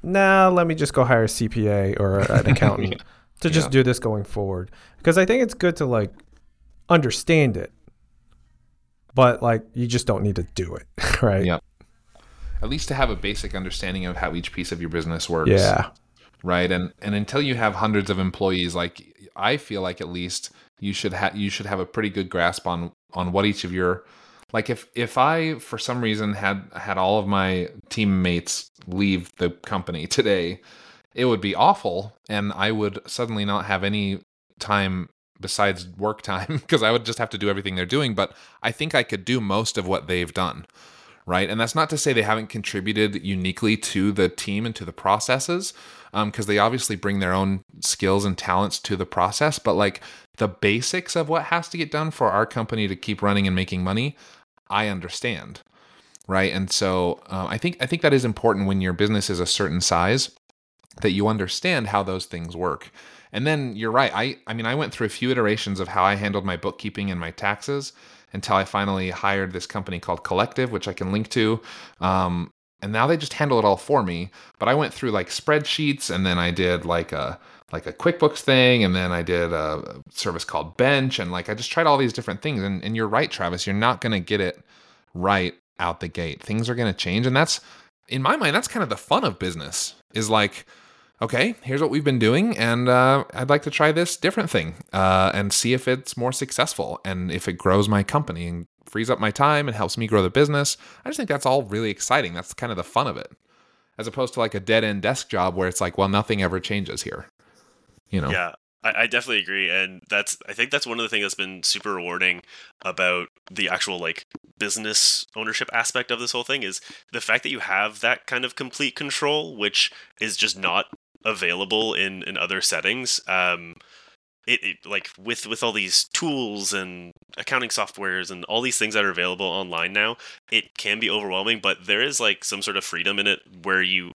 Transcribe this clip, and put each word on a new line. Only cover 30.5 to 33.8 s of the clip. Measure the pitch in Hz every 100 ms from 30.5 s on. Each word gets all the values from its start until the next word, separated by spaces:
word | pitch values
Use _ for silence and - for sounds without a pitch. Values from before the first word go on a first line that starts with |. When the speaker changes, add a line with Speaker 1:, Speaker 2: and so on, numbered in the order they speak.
| 95 - - - - _
Speaker 2:
it | - 127
would | 110
be | 98
awful. | 95 147 196 107 87 107 _ -
And | 104 101
I | 98 101
would | 110 104 98 -
suddenly | - 117 107
not | 101 101 101
have | 95